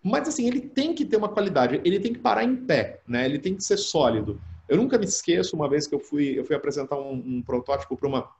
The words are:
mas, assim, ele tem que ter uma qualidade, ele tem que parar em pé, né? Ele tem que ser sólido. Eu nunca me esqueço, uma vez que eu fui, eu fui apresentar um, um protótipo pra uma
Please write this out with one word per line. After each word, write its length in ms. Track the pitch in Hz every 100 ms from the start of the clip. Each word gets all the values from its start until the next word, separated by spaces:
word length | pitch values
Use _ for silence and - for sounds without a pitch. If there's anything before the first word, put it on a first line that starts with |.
mas, 280 | 180 269 311
assim, 180 | - 240
ele 140 | 247
tem 320 | - - 302
que 100 | 330
ter 140 | 240 220
uma 120 | 208
qualidade, 520 | 208 202 147 123 147
ele 160 | 175 196
tem 140 | 226
que 60 | 233
parar 240 | 240 214
em 120 | 233 254
pé, 460 | - 143 104 - -
né? 180 | 120 131
Ele 140 | 147
tem 160 | 185 196
que 80 |
ser 120 | - 202
sólido. 640 | - 165 127 113 104 101 - - -
Eu 100 | 160
nunca 200 | 254 247
me 80 | 196
esqueço, 500 | - - 175 185 160
uma 140 | 143
vez 160 | 143 147
que 80 |
eu 60 | 143
fui, 400 | - 147 143 135
eu 40 |
fui 120 | 127 147
apresentar 420 | 147 143 135 143
um, 160 | 139
um 300 | 131 127 123
protótipo 520 | 117 123 120 139 - 127
pra 120 | 143
uma 200 | 131 -